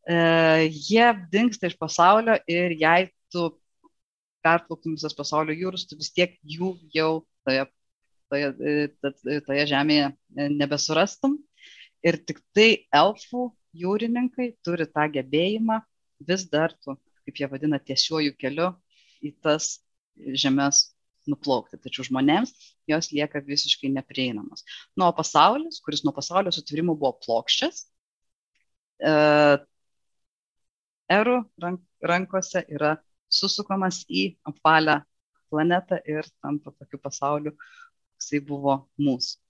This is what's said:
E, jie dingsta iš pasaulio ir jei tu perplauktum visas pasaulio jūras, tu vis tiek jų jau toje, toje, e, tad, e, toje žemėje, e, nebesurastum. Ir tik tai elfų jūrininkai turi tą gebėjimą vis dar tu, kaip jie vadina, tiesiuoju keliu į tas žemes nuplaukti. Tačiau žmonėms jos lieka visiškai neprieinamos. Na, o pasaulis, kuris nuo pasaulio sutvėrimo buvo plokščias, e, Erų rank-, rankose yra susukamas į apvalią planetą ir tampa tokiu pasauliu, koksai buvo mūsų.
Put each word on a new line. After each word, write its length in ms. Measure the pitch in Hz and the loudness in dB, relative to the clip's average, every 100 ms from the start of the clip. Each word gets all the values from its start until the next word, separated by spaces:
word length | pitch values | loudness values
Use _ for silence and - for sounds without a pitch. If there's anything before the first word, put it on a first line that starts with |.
E, 680 | - 170 165 165 160 160 160 | 0 2 4 4 4 4 2
jie 380 | 156 147 220 240 220 170 | -2 0 4 6 4 -2
dingsta 420 | 190 240 214 180 | 0 0 0 -6
iš 80 | - | -6
pasaulio 560 | 156 - 175 214 226 220 | -8 4 6 6 4 0
ir 340 | - 170 180 160 | 0 0 0 2
jei 320 | 156 170 185 _ | 4 4 2 _
tu 240 | _ 175 170 160 _ _ _ _ _ _ _ _ | _ -4 -4 -4 _ _ _ _ _ _ _ _
perplauktum 540 | 165 170 - 160 165 156 | 2 2 0 -10 -8 -6
visas 180 | 151 - | -8 -8
pasaulio 400 | 143 151 156 156 | -4 -2 -2 -4
jūras, 300 | 185 185 - | -6 -8 -12
tu 80 | 151 | -12
vis 160 | 151 | -8
tiek 240 | - 175 _ | -2 -2 _
jų 320 | 147 156 185 180 160 | -18 -8 -8 -8 _
jau 340 | 151 160 160 160 _ | -2 0 -2 -6 _
toje, 240 | - 131 135 _ _ _ _ _ _ | -2 -2 -2 _ _ _ _ _ _
toje, 200 | 143 143 | -4 -4
e, 240 | 135 139 147 147 _ | -4 -2 -2 -2 _
tad, 180 | 139 139 | -8 -8
e, 180 | - 147 | -6 -6
toje 260 | 143 139 147 | -2 -2 0
žemėje, 460 | 139 147 151 139 | 0 2 2 2
e, 360 | 139 _ 135 143 | -4 _ -6 -4
nebesurastum. 880 | 147 143 147 - 156 196 - 269 294 - _ - - - _ | -2 -2 -2 -2 0 0 0 -2 -2 -8 _ -20 -20 -20 _
Ir 180 | 170 165 | -2 -2
tik 220 | - 151 _ | -6 -14 _
tai 180 | - 220 220 _ | 4 6 4 _
elfų 580 | 143 175 214 - 247 247 _ _ | 4 4 2 -10 -8 -8 _ _
jūrininkai 800 | 165 180 208 233 240 247 - 247 233 | -8 -2 -2 -2 -2 -2 -4 -6 -6
turi 280 | - 170 156 | -6 -4 -2
tą 200 | - 151 | 0 -2
gebėjimą 720 | 143 131 147 180 214 220 220 - _ _ _ | -2 -2 0 0 0 -2 -2 -6 _ _ _
vis 240 | 143 185 185 | -4 -4 -2
dar 260 | 147 160 - | -2 -2 -4
tu, 220 | - 135 _ _ | -14 -14 _ _
kaip 180 | - - | -18 -8
jie 80 | 139 | -8
vadina, 320 | 135 151 143 | -4 -2 -2
tiesiuoju 540 | _ 131 - 160 151 139 | _ -4 -2 0 -2 -4
keliu 380 | 131 143 175 175 _ _ _ _ | -6 -2 -4 -4 _ _ _ _
į 100 | 151 - | -14 -6
tas 380 | 156 151 - - _ _ _ _ | -2 0 -2 -10 _ _ _ _
žemes 720 | - 131 139 135 139 143 - _ _ _ - | -10 -2 0 2 2 2 0 _ _ _ -8
nuplaukti. 540 | 143 - 123 - - | -6 0 -2 -2 -18
Tačiau 240 | 127 - | -14 -12
žmonėms 480 | 127 131 135 165 247 _ - _ | -4 0 2 2 0 _ -20 _
jos 260 | - 156 165 | -2 -2 -2
lieka 320 | 147 147 147 | -4 -4 -6
visiškai 480 | 139 143 - - 135 | -6 -6 -2 -2 -2
neprieinamos. 800 | 135 131 - 127 110 101 - - - - | -4 -6 -6 -4 -4 -10 -18 -20 -20 -14
Na, 180 | - 180 | 0 0
o 80 | 170 | 0
pasaulis, 640 | 160 151 170 254 330 - | -2 4 4 4 -6 -12
kuris 240 | - 147 | -8 -4
nuo 80 | 151 | -4
pasaulio 400 | - 143 180 196 | -4 -4 -2 -2
sutvėrimo 400 | 170 - 147 175 | -4 -8 -4 -2
buvo 220 | 151 139 - | 0 -2 -4
plokščias, 680 | - 113 - - 294 - - _ _ _ _ _ _ _ _ _ _ _ | -2 -2 0 -2 -2 -6 -20 _ _ _ _ _ _ _ _ _ _ _
e, 140 | - 151 151 147 147 143 - _ _ _ _ _ _ _ _ _ _ _ _ _ _ | 0 4 6 6 6 4 0 _ _ _ _ _ _ _ _ _ _ _ _ _ _
Erų 240 | 190 226 247 226 _ | 2 2 0 -2 _
rank-, 260 | 175 180 _ _ | -8 -8 _ _
rankose 640 | 170 175 185 190 190 185 | -2 -2 -2 -6 -4 -6
yra 300 | - 147 151 156 _ _ _ | -6 -2 -2 -2 _ _ _
susukamas 720 | - 196 - 208 196 185 180 - | -2 -2 -4 -4 -2 -2 -4 -8
į 280 | 175 190 165 | -4 -4 -6
apvalią 600 | - 147 156 160 156 151 - _ _ _ _ | -18 -2 4 4 4 0 -2 _ _ _ _
planetą 460 | 151 160 175 185 170 | -2 0 0 0 -6
ir 240 | - 151 156 _ | -4 -8 -8 _
tampa 360 | 143 147 147 | -8 -8 -8
tokiu 280 | _ 143 139 | _ -20 -14
pasauliu, 540 | 139 - 139 147 151 147 - - - _ _ | -12 -6 -4 -2 -6 -12 -20 -20 -20 _ _
koksai 300 | _ - 147 | _ -6 -6
buvo 380 | 139 143 139 135 135 | -4 -4 0 0 -2
mūsų. 440 | _ 143 123 - - | _ 0 0 -4 -12